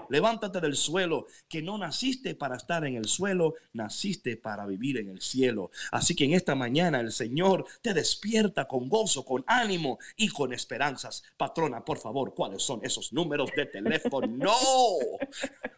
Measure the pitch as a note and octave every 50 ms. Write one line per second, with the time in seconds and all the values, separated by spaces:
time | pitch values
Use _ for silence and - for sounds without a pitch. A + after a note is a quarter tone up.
0 | - - B2+ D3 E3+ A3 A3+ G#3+ G#3 G3+ F#3 F#3 E3 D3+ C#3 C3 - - D3+ F#3+
1 | F#3 F3 D#3 C3 - - - - - _ - D#3+ D3+ F3+ G#3 G#3+ F#3+ D#3 C3+ -
2 | B3 C4 B3+ - - F3+ D#3 - D3+ C3+ B2+ A#2+ - - - - D#3 C#3 B2+ A#2
3 | G#2+ G#2 - - F3 G3+ F#3+ F#3 E3 D#3+ D#3+ - _ _ _ - - - - -
4 | - G3+ F#3+ - _ B2+ A2+ A2 _ A2+ G#2 G#2 G2+ G2 G2 F#2+ A#2 C#3 C3+ A#2+
5 | G#2+ G2 F#2+ F#2 - - - B2+ C3 B2 A2+ G#2+ F#2 - - - - - - A#2+
6 | - - E3+ - D3 C3 D#3+ F#3 F3+ - D3 C3+ B2+ A#2+ B2 D#3 F3+ F3 D3+ B2+
7 | A#2 A2+ G#2+ - B2 A2+ B2 D3+ F3+ F#3+ F#3+ F3 F3 - - - _ A#3 G3+ D#3+
8 | B2+ - - - - G#3 A3+ A3 G#3+ G3 - - C#3 - C3 B2+ B2 C3 G3+ A3
9 | A3 F#3 - - - - B2+ B2 C3 - A3+ B3+ A#3+ G#3+ F#3+ F3 D#3+ C3+ A#2 -
10 | - - - - A3 G3 - - C#3+ B2+ B2 A#2 - - B2+ A#2 C#3 D3 C3 -
11 | - A#2+ - - - - _ _ D3+ C3+ - E3 E3 D3+ B2+ A#2 - - D3+ -
12 | - A#2 A2 C#3 B2+ G2 - - C#3 - F#3 F#2 - - C3+ A2 - C3 - -
13 | - - - C#3+ F3 E3 C#3+ C#3+ C3+ - - - C#3+ - - F#3+ G3+ - D#3+ D#3+
14 | - - C#3 C3+ - A2 A#2 B2+ D#3 F#3+ A3 B3+ B3+ C4 C4 B3+ B3+ A3+ F#3+ D#3
15 | B2 - - - - C#4 C#4 - - C4+ - - - B3+ -